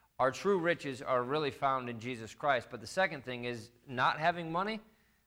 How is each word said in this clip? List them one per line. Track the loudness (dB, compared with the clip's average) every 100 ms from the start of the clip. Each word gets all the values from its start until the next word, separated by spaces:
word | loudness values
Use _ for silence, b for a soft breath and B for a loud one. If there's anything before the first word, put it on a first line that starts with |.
| b 0
Our | 0
true | 2 2 2
riches | 2 0 -2 -6
are | 0 0
really | 2 0 0
found | 0 0 0 -2
in | -6
Jesus | -6 -8 -10 -2
Christ. | 2 2 0
But | -10
the | -6
second | 0 0 -2
thing | -8 -6 -4
is | -6 -8 _ -6
not | 2 2 4
having | 2 2 0
money, | -2 -2 -4 -10 b b b